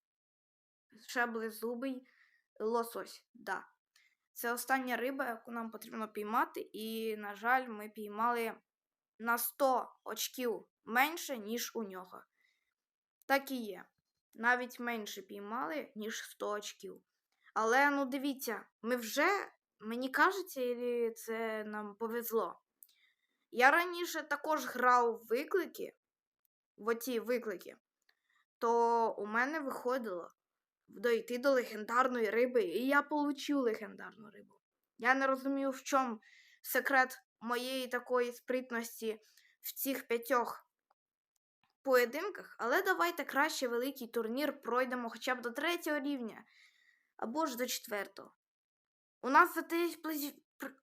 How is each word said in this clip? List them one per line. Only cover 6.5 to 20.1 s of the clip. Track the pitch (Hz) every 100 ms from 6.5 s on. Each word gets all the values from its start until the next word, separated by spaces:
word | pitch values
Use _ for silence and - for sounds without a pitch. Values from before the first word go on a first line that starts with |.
| - -
І, | 208 220 220 220 214
на | 208 202
жаль, | 226 262 254
ми | 214 214
піймали | 214 208 208 233 240 226 - _ _ _ _ _ -
на | 226 233
сто | - - 269 240 - -
очків | - 226 - - - - - _ -
менше, | 233 - 339 - 247
ніж | 202 233 - 233
у |
нього. | 202 185 185 - - _ _ _ _ _ _ _ _ _ -
Так | 277 269
і | 262
є. | 214 180 - _ _ _ _
Навіть | 220 233 247 247 -
менше | 240 233 208 202
піймали, | 190 202 202 233 302 302 - 214
ніж | 214 - -
сто | - 202
очків. | 208 202 - 190 185 _ _ _ _ _
Але, | 202 220 254 285
ну, | 277 269
дивіться, | 269 277 269 240 202 - _
ми | 220 247
вже, | 220 254 339 392 - - _ -
мені | 214 233
кажеться, | 262